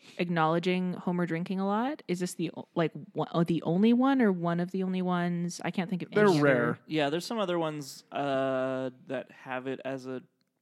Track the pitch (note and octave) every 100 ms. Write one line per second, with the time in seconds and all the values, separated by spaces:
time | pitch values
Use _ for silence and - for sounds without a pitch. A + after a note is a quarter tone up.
0 | - - F3 E3+ D#3 E3 F3+ F3+ F3+ F3+
1 | - F3 E3+ E3 F3+ F#3+ G3 G#3 B3+ D4+
2 | - F3 F3+ - D#3+ - - - D#3+ D#3
3 | C#3+ - D3+ D#3+ E3+ E3+ - F3 A3 A#3+
4 | C4 C4+ A3 F3+ E3+ E3+ F3+ F#3+ F#3 F#3
5 | F3+ F3+ F3 F3 F3 - - F3+ F3 F3+
6 | E3 G#3 G#3 D#3+ C#3+ B2+ A#2+ - - D#3
7 | C#3+ D#3+ F3 A#3 F#3+ F3 D#3+ D3+ C3+ -
8 | _ - C#3+ C3+ C3+ C3 C3 C3 C3 B2+
9 | - C3 - - C3+ B2+ C3 C3 - C3+
10 | B2+ B2+ - _ _ _